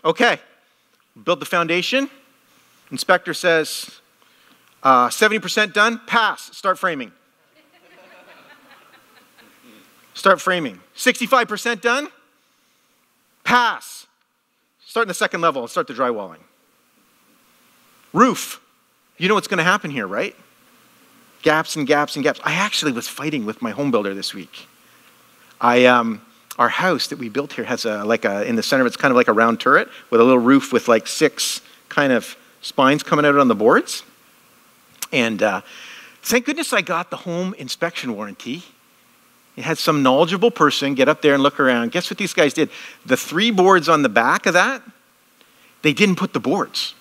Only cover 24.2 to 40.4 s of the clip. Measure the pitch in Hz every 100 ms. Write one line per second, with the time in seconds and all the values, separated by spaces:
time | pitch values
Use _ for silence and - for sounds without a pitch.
24.2 | 98 95 85 - - _ _ _ _ _
25.2 | _ _ _ _ 120 123 123 123 113 107
26.2 | _ _ _ - 120 - 185 139 - 143
27.2 | 117 113 147 - 113 123 117 107 104 107
28.2 | 107 101 110 113 - 135 123 - 139 123
29.2 | 120 110 113 113 127 160 - - - 117
30.2 | 120 127 120 139 135 - - 113 - -
31.2 | 156 - - - - _ _ - 139 120
32.2 | - - _ _ - - 131 147 - 151
33.2 | 147 143 131 104 110 202 - - - _
34.2 | _ _ _ _ _ _ _ _ - 147
35.2 | 113 104 107 95 - - - - - _
36.2 | - 233 247 302 311 214 175 170 175 -
37.2 | 180 170 185 208 131 - 170 - 131 101
38.2 | 104 98 117 156 - _ _ _ _ _
39.2 | _ _ _ - 127 156 - 147 131 135
40.2 | 165 190